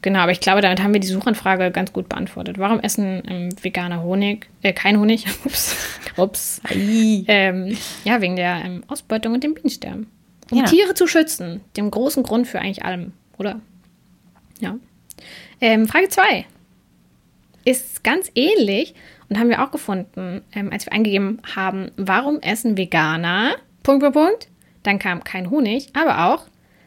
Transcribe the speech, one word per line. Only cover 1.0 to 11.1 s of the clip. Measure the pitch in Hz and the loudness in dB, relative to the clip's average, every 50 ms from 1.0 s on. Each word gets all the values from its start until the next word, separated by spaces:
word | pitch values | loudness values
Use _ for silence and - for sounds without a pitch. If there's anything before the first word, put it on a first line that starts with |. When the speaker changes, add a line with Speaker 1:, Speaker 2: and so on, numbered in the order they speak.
| 190 | 2
Speaker 1:
Suchanfrage | 185 185 190 - 247 208 - - 196 190 185 185 180 | 0 -2 0 0 0 -2 0 2 0 2 2 2 0
ganz | 180 180 185 - - | 0 -2 -4 -4 -4
gut | 190 185 - | -8 -6 -6
beantwortet. | - - 185 190 - - - - - | -6 -6 -6 -8 -8 -10 -10 -10 -6
Warum | 196 190 202 226 220 | -4 0 0 0 0
essen, | - 208 - - 202 190 190 185 - | 0 -2 -2 -2 -2 -2 -4 -6 -8
ähm, | - 185 180 175 180 190 - | -8 -8 -6 -6 -6 -8 -6
Veganer | - 185 180 185 180 175 175 170 165 | -8 -6 -4 -4 -4 -4 -6 -4 -2
Honig, | 175 185 196 202 202 208 214 - - - _ | -2 0 0 0 0 -2 -4 -8 -20 -20 _
äh, | - 202 180 | -2 -2 -2
kein | - - 196 208 208 | 0 2 4 4 4
Honig? | 208 214 226 220 - 190 202 | 4 4 2 2 0 -6 -8
<laughs> | - - | -6 -8
Ups. | 277 - - - - - - - - - - - - - | -6 -4 -4 -4 -4 -4 -6 -8 -10 -10 -12 -14 -10 0
Ups. | - 185 196 - - - - - - - | 0 0 0 0 -6 -6 -6 -8 -8 -6
Speaker 2:
Ei. | - - 190 196 208 220 226 220 220 214 196 180 | -4 -2 0 2 2 4 4 4 4 4 2 2
Speaker 1:
Ähm, | - 208 202 190 190 185 185 185 190 226 - - - - - - | 2 4 4 4 4 2 -2 -4 -4 -6 -6 -8 -12 -14 -6 -2
ja, | 202 240 240 | 0 0 0
wegen | 196 180 180 | 0 0 -2
der, | 185 175 175 180 170 160 | 0 -2 -2 -2 -4 -6
ähm, | 180 180 175 - | -8 -10 -12 -10
Ausbeutung | - 285 294 - _ 220 220 220 226 233 | -10 -12 -12 -6 _ -4 -2 -2 -2 -2
und | 254 254 | -2 -2
dem | 294 311 | -2 -4
Bienensterben. | - - 277 - - - - - - 214 - _ _ _ _ _ _ - - | -2 -2 -4 -4 -4 -10 -12 -10 -10 -12 -14 _ _ _ _ _ _ -10 -2
Um | 240 254 | 0 2
Speaker 2:
Ja. | 269 | 4
Speaker 1:
Tiere | - 320 349 415 370 392 | 6 6 6 6 4 2
zu | - 370 | 2 2
schützen, | 330 | 4